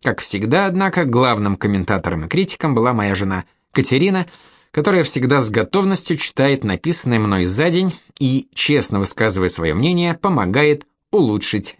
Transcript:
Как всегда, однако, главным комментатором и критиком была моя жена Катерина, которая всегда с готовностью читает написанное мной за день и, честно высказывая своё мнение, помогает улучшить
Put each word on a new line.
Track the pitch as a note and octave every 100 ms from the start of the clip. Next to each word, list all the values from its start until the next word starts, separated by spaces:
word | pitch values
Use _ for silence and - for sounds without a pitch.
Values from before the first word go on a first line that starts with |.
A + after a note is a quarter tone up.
Как | C3 G2+
всегда, | - G2 A2 E3
однако, | G3 F3+ G3 F#3
главным | C#3+ A#2+ B2+ G#2+ G#2 F#2+
комментатором | G#2 G2 F2 F#2+ E2+ E2
и | D#2+
критиком | F3 F#3+ - D#3
была | A#2 A#2+
моя | A#2 G2+
жена | F#2+ G2 F#2 - _ _
Катерина, | - - C3 F#3+ F#3 F3 - - _ _
которая | - D3+ F#3
всегда | C#3 C3 B2 C#3
с | A2
готовностью | A2+ G2+ G3 G3 F#3 - D#3
читает | - - C#3 C3+
написанное | G#2+ F#2 E3 E3 B2+ A#2
мной | G#2 F#2+ F2+
за | G2 E3+
день | E3+ F#3 - _ -
и, | C3+ C3 -
честно | - - C#3+ - G2+
высказывая | F#2+ - A2 F#2+ F2+
своё | - E2
мнение, | D#2+ D#3 F3 F3
помогает | E3+ G3 D3+ F#2 B2 D3+ C#3+ - _ -
улучшить | G#3+ B2 G#2 - G#2 -